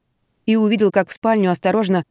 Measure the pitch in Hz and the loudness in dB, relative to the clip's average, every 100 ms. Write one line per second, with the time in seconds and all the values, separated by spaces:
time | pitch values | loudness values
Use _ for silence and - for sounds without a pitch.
0 | _ _ _ _ - 220 214 220 208 196 | _ _ _ _ -2 0 0 2 0 0
1 | 180 - 226 220 190 180 190 202 202 185 | -4 -4 -2 0 0 0 -2 -2 0 -2
2 | - | -4